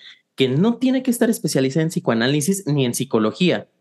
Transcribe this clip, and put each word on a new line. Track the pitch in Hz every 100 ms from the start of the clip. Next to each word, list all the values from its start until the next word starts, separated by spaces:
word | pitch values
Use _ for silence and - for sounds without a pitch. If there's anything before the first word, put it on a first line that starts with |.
| - - _ -
que | 131
no | 131 214 233
tiene | 262 254
que | 262
estar | 233 226
especializada | 214 160 147 131 151
en | 160
psicoanálisis | 165 139 113 120 147 147 196 143
ni | 147 127
en |
psicología, | 117 120 113 107 110 180 110 - _